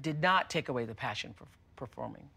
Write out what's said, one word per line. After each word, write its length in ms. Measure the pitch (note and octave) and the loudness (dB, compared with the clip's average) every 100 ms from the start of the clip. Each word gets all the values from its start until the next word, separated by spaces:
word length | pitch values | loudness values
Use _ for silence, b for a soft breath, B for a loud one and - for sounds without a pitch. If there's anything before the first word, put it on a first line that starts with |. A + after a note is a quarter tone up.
did 180 | D3+ D3+ | -4 2
not 300 | F3+ F#3 - | 6 6 4
take 180 | E3 - | -2 0
away 160 | B2 | -2
the 100 | A#2 | -2
passion 380 | A2 B2+ A2+ C3 | -4 -6 -4 -8
for 120 | G#2+ - _ _ - | -12 -20 _ _ -14
performing. 520 | B2+ - A#2 G#2 C#3+ | -12 -8 -8 -10 -18